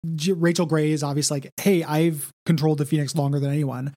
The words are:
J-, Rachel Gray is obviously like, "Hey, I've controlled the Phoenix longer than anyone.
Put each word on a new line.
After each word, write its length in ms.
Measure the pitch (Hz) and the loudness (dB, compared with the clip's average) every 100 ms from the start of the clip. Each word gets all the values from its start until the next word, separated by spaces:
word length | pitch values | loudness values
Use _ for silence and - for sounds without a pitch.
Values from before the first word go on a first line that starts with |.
| 165 160 | -8 -4
J-, 160 | 165 | -2
Rachel 340 | 180 170 175 165 | 2 2 2 0
Gray 240 | 156 151 | 2 2
is 140 | 156 | 0
obviously 320 | 143 143 143 143 | -2 -2 -2 -4
like, 100 | - - | -6 -2
"Hey, 240 | 202 185 | 2 2
I've 460 | 156 151 170 151 - _ | 2 2 2 0 -10 _
controlled 340 | - 165 156 147 | 0 2 2 0
the 60 | 143 | 0
Phoenix 280 | 156 139 | 0 0
longer 240 | 165 139 143 | -2 0 0
than 120 | 139 | 0
anyone. 420 | 147 139 123 139 | 0 -2 -4 -8